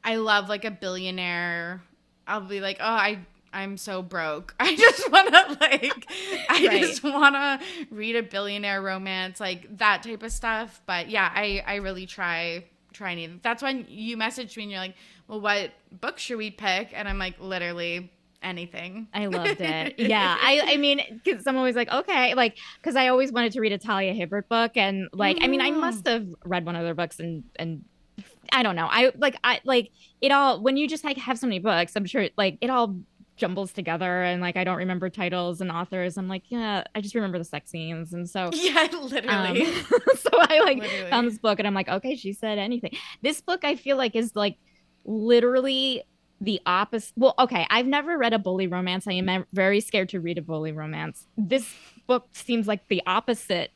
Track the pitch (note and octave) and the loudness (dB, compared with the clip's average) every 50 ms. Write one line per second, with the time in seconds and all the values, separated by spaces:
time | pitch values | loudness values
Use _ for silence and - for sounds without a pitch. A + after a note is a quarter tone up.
0 | - A3+ A3+ A3+ A3 A3 G#3 G3+ G3 F#3+ G#3 G3+ G#3 A3 G3+ - G3+ F#3 F3+ F#3 | -2 -2 -2 0 2 4 4 4 4 0 -6 -4 -4 -8 -8 -6 -6 -6 -6 -4
1 | F#3 F#3 F#3 F#3 F3+ F3 F3 E3+ F3 F3 E3+ E3+ E3+ E3+ F#3 F3+ F3 _ _ _ | -6 -6 -4 -4 -4 -2 -2 -2 -2 -2 -2 -4 -4 -6 -8 -10 -14 _ _ _
2 | _ _ _ _ _ - G3 G#3+ F#3+ F#3 G3+ G3 F#3+ G3 G3 F#3+ - A3 A3+ A3 | _ _ _ _ _ -6 -6 -6 -4 -6 -6 -4 -4 -4 -4 -2 -2 0 2 2
3 | G3 G#3 G#3+ F#3+ F3 - _ _ _ _ - G3 G3 G3 G3 F#3 - G#3+ F#3+ F#3 | 2 2 0 -4 -10 -18 _ _ _ _ -10 -10 -8 -8 -8 -10 -8 -6 -6 -6
4 | F#3 F3 F#3+ F3 D#3+ D#3 D3+ D3+ F#3+ - - - B3+ F4+ D#4 D4+ A4+ A#4 - - | -6 -6 -6 -4 -2 -2 -4 -6 -8 -12 -4 0 2 2 6 10 8 8 8 6
5 | - A4+ - G4 F#4+ F#4+ D4 F4 F#4+ F#4+ D4 - D4+ C#4+ C#4 - - C#4+ - A#3+ | -2 6 6 6 6 10 10 8 8 8 0 0 2 2 2 2 0 -2 -2 -4
6 | - - - F#4+ F#4+ G4 F#4+ - - - E4 - D#4+ G#4+ F#4 F#4+ F#4+ D#4 - - | -8 -12 -12 -10 -8 -6 -6 -6 0 2 4 4 6 4 4 4 2 2 0 -2
7 | - D4 C#4 C#4+ D4+ C#4 C#4 C#4 C#4 C#4+ C4+ C4+ E4 F#4+ F4+ E4+ D4 - A3 G#3 | -4 -2 2 6 6 6 6 4 0 0 -2 -2 -4 -10 -10 -10 -12 -12 -10 -8
8 | G#3+ A3+ A#3 A#3 A3+ - - G3 G3+ G3+ G3+ G#3 G#3 G3+ G3 G3 F#3+ G3 F#3+ F#3+ | -4 -2 -2 -2 -2 -2 -4 -4 -4 -4 -4 -4 -4 -2 -2 -2 -2 -4 -4 -4
9 | F#3+ F#3+ F#3+ F#3 F#3 F#3 F#3 - G#3+ F#3 F#3 F3 - - G#3 F#3+ A3 G#3 G3+ F3+ | -6 -6 -4 -4 -6 -6 -8 -8 -6 -6 -6 -8 -10 -18 -4 2 4 4 4 2
10 | - A#3 A3+ G#3 A3 A3+ - - - A3+ A3 A3 A#3 A3 - - _ - F3+ F3 | -2 -10 -12 -10 -8 -8 -8 -4 -2 -2 -2 -2 -4 -8 -12 -16 _ -4 -4 -4
11 | E3+ - A3 G#3 F#3+ E3+ E3 G3 G#3 G#3 G3 G3 - - G3+ G3+ G3 F#3+ F#3+ F#3 | -4 -2 0 2 2 2 0 0 -2 0 -2 -4 -4 -4 -6 -6 -6 -6 -8 -8
12 | F#3+ F3+ - - F#3 F3 E3+ E3 E3+ E3+ E3 F3+ E3+ _ _ _ _ _ - - | -12 -14 -8 -6 -4 -4 -2 -2 -4 -6 -6 -10 -12 _ _ _ _ _ -20 -12
13 | G#3+ F#3 F3 E3+ E3 D#3+ F3 F3 - A#3 A#3 A#3 C#4 C4+ C4+ B3+ G3 - - G#3 | -8 -8 -8 -8 -10 -12 -14 -4 -4 -4 -2 -2 -2 -4 -4 -4 -8 -12 -14 -10
14 | G#3+ A3+ A#3 A3 A3 A#3 B3+ C4 B3 G3+ - A3+ G#3 G#3 G3+ F#3+ F#3 F#3+ F#3 _ | -8 -8 -4 -4 -4 -4 -4 -8 -12 -12 -12 -12 -12 -10 -8 -8 -8 -10 -12 _
15 | - - - _ _ - G#3+ G#3+ G3+ G#3 G3+ G3+ F#3+ D3 - _ _ _ - F#3 | -20 -20 -20 _ _ -12 -12 -4 0 0 0 0 0 -6 -10 _ _ _ -14 -8
16 | - C4 F#4 - - - B3 A3 G#3+ G#3+ - - A3 G3 F3+ F#3+ A#3 - - - | -8 -8 -8 -8 -8 -8 -6 -6 -6 -8 -10 -4 -2 0 0 0 -2 -6 -10 -8
17 | G#3 G3+ F#3+ G3 F#3+ F#3 F3+ - F#3 F#3+ F#3+ F3+ F3 F3 F3 F3 E3+ E3+ E3+ F3+ | -6 -6 -4 -4 -6 -8 -8 -10 -10 -8 -6 -4 -4 -6 -6 -6 -6 -6 -6 -8
18 | F3+ F3 _ _ _ _ _ _ - F#3 F3+ E3+ F3 E3+ F3+ - E3+ F3+ F#3 A3 | -10 -14 _ _ _ _ _ _ -10 -10 -8 -8 -12 -12 -12 -12 -12 -12 -12 -14
19 | A3 G#3 - G3+ G#3 G3 F3+ F3+ E3+ G3 F#3+ - F3+ D#3+ D#3 D#3+ - C#4+ C4+ - | -14 -8 -6 -4 -4 -2 -2 -2 -2 -2 -2 -2 -2 -2 -2 -2 -4 -6 -4 -2
20 | A#3 G#3 G#3+ G#3 G3 F#3 E3+ - - B3 C4+ D4 C#4+ - C#4+ C#4+ C#4+ C#4+ C#4 C#4+ | 2 2 4 4 4 2 2 4 4 4 4 4 4 2 2 4 4 2 2 0
21 | - - A3 A3+ _ F4+ D#4 G3+ G#3+ C#4 C4 C4 B3+ B3+ A#3 A#3+ A#3 - - C4+ | -2 -8 -10 -4 _ -2 -2 0 -2 -2 0 2 2 2 2 0 0 0 0 -2
22 | - - F#4 - - - B3+ C4 A#3+ A3 - - - - - _ - D#4 B3 C4 | 0 0 2 2 2 2 4 4 2 2 0 -6 -20 -20 -20 _ -4 0 2 4
23 | B3+ B3+ B3+ B3+ C4+ C4+ A3+ B3 A#3 A3+ G3+ B3 A3 G#3+ G3+ G3+ - A3 G#3 G3 | 4 6 6 4 4 4 2 0 0 0 0 0 0 0 0 -2 -2 -2 0 0
24 | G3 F#3+ G3 A3+ F3 D#3 F#3+ G#3 G3 _ A#3 A3+ A#3 A3+ - A#3+ G3 G3 G3 F#3+ | 0 0 0 -2 -4 -2 -4 -4 -2 _ 2 2 2 2 2 2 2 2 2 -2
25 | F#3+ - - F#3 G#3 G3 F#3+ E3+ - B3+ C4+ C4+ B3+ C#4+ D4 D#4 E4 E4+ A3+ G#3 | -4 -6 -2 0 2 2 4 4 2 2 2 2 2 2 2 2 0 0 -2 -2
26 | F3+ C4 A#3 A#3 G#3+ F3+ E3 _ - F3 F#3 F3+ E3 E3+ F3 E3+ E3+ E3+ E3 D#3+ | 0 0 0 0 -2 -6 -12 _ -6 -4 -2 -2 -2 -4 -4 -4 -4 -4 -2 -2
27 | F3 E3 - - E3+ E3+ E3 D#3 - - _ - E3+ E3 D#3+ C#3+ - _ _ _ | -4 -4 -4 -8 -8 -8 -8 -8 -10 -14 _ -8 -6 -6 -6 -8 -12 _ _ _
28 | _ _ _ - - - - _ _ - - C4 A#3+ G#3 F3 E3 E3 D#3 - A3+ | _ _ _ -20 -20 -20 -20 _ _ 0 2 2 2 2 0 0 0 2 4 6
29 | B3 C4 - B3 C#4+ C#4 A#3 - - B3 A#3+ - _ B3 B3+ B3 A#3+ - _ _ | 6 4 4 2 0 0 0 2 0 0 0 0 _ 2 2 2 2 0 _ _
30 | - _ _ _ - C4+ C#4 C#4 C#4+ C4+ A#3+ F3+ G#3 C4 C4+ C#4 D4+ C#4 D#4+ D#4 | -20 _ _ _ 4 4 6 6 6 4 2 4 2 2 2 2 0 0 -2 -4
31 | - D4 C#4 C4+ - A#3+ C4 A#3 C4 B3 G3+ F3+ F3+ A3 F#3 E3 F3 E3+ - G#3+ | -4 -4 -4 -4 -2 -4 -4 -2 -2 -2 -2 0 0 2 2 2 2 0 -2 -4
32 | G3+ F3+ - C4+ G3+ - _ - G3+ F#3+ D#3 - - B3 C4 B3 A#3 G#3 F#3+ F3+ | -4 0 0 0 0 0 _ 0 0 0 0 -2 -2 0 2 2 2 0 -2 -8
33 | E3+ _ _ _ - _ _ - A3+ F3 F#3 G3 G3 F#3 - G3+ F3 - E3 E3+ | -10 _ _ _ -20 _ _ -4 -2 -2 -2 -4 -6 -6 -8 -8 -4 -4 -2 -2
34 | F#3 F3+ F3+ F3+ F3+ F3+ F3+ F3+ F3+ F3 F3 F#3 F#3 F#3 F#3 E3 F3+ F#3 F3+ F3+ | 0 0 0 0 0 0 0 0 -2 -2 -2 -2 0 0 0 -2 -2 -2 -2 -2
35 | F#3 F#3 - G#3+ F#3 F3 F#3 F3+ F3 F3 F3 E3+ F#3+ F3+ E3 E3+ F3 - F#3+ F#3 | -4 -4 -4 -4 -4 -2 0 -2 -2 -2 -4 -4 -6 -4 -4 -4 -6 -4 -4 -4
36 | F3+ F3+ E3+ G3 F#3 F#3 F#3+ F#3+ _ _ A#3+ A#3+ A3+ G#3+ G3+ F#3 - - _ A3 | -4 -4 -4 -4 -6 -6 -6 -8 _ _ -6 -4 -2 -2 -2 -4 -4 -4 _ -8
37 | G3+ G3+ - A#3+ G#3 F#3+ F3 F3+ E3 - - D3 _ - - E3 D#3+ D#3+ E3 D#3+ | -8 -4 -2 -2 -2 -2 -2 -4 -6 -6 -8 -10 _ -10 -10 -8 -8 -6 -6 -8
38 | E3 E3 F3 F3 F3 E3+ - G3 F#3 F3 E3 D#4 F4 F#4 C#4 E4 D#4 D#4+ E4 E4+ | -8 -8 -8 -8 -8 -6 -4 -4 -4 -2 -2 0 0 0 0 0 -4 -4 -6 -10
39 | C#4+ B3+ C4+ B3+ A3 - G#3 G3 F#3 F#3 F3 - E4 E4+ F4 F4+ - - - A#4+ | -10 -8 -8 -6 -4 -2 -2 -2 -2 -2 -2 -2 -2 -2 -4 -6 -4 -2 -2 0
40 | - B4+ C5+ - - - - - F4 - D#4 D4+ A4 E4 C4+ A#3+ G#3+ G#3 G3+ G3 | 2 0 0 2 0 0 4 4 4 6 6 4 4 4 2 0 -2 -6 -6 -6
41 | F#3+ F3 C4+ A#3+ A#3+ A#3+ G#3+ A3 - A3 G#3 G#3+ G3+ G#3 G3 F#3+ F#3+ - F3+ F#3+ | -4 0 0 2 2 0 -2 0 0 0 0 2 0 0 0 -2 -2 -2 -4 -4
42 | - C4 D4 A#3+ - G3 G3+ - - A3 G#3+ G#3 G3 A3 B3 A#3+ A3 - - - | -2 -4 -6 -4 -6 -8 -8 -6 -6 -4 -2 -2 -2 -2 -4 -4 -6 -8 -8 -10
43 | - - - _ - C#4+ D#4 - _ - F4+ F4+ - D4 - - - C4+ C#4 C4 | -14 -14 -16 _ -2 -2 -2 -2 _ -4 -2 0 0 -2 -2 -2 0 0 2 2
44 | B3+ A3+ - A3+ A#3 A3 _ G#3+ G#3 G#3 - _ _ _ _ _ _ _ _ _ | 2 0 0 0 -2 -2 _ 0 0 0 -2 _ _ _ _ _ _ _ _ _
45 | _ - A3 A3 G#3+ A3+ A#3+ A#3+ A#3 B3 B3+ C4 B3+ C4+ C4+ C4 C4 C4+ B3+ - | _ -6 -4 -2 4 6 6 6 8 6 4 4 2 2 0 0 0 0 -2 -4
46 | - _ _ _ _ _ _ _ G3+ G#3 G#3 - _ - F3+ F#3 G#3 - - A3+ | -8 _ _ _ _ _ _ _ -2 -2 -2 0 _ 2 2 2 2 0 -2 -6
47 | - - _ A3+ B3+ C4 - - B3+ B3 B3+ F#3+ E3 - G#3 A#3 B3 C4 C#4 D4 | -6 -6 _ 4 4 4 6 6 4 4 4 -2 2 4 2 2 4 2 0 0
48 | C#4+ D#4+ E4+ D4+ B3 A#3 A3+ G#3+ F#3+ F#3 F#3 F#3 F#3+ F3 F3 F3+ F#3 F3+ F3+ F#3 | 0 0 0 2 2 2 2 2 0 0 -2 0 -2 -2 -2 -2 -2 -2 -2 -2
49 | - G#3 F#3 F3+ F#3+ F#3+ F#3 F#3 - _ - G3 F#3+ F#3+ G3+ G3+ - - - G#3 | -2 -2 -2 0 0 0 0 -2 -2 _ 0 2 4 4 4 2 2 2 0 0
50 | F#3 F#3 - F#3 E3 E3+ E3+ E3+ D3 E3+ D#3+ D#3 D#3 D#3 D3+ D#3 D3+ D#3 D#3 D#3 | 0 0 -4 -6 -4 -4 -4 -4 -4 -4 -6 -4 -4 -6 -6 -6 -8 -8 -6 -6
51 | D#3 D#3 - - - _ _ A3+ G#3 E3+ B3 C4+ A3+ - - - - - _ - | -8 -8 -10 -14 -20 _ _ -4 0 2 2 0 0 -4 -14 -18 -20 -20 _ -18
52 | _ - B3+ B3 - _ _ - - - A#3+ A#3 G#3 G#3 G#3 F#3+ _ _ G3 F3 | _ 0 0 0 0 _ _ -14 -4 -2 0 0 0 0 -2 -4 _ _ -2 -2
53 | - F3+ F#3 A3 - - A#3 - - - F#3+ F3 - - _ | 0 0 -2 0 0 0 -4 -4 -2 -4 -2 -2 -2 -6 _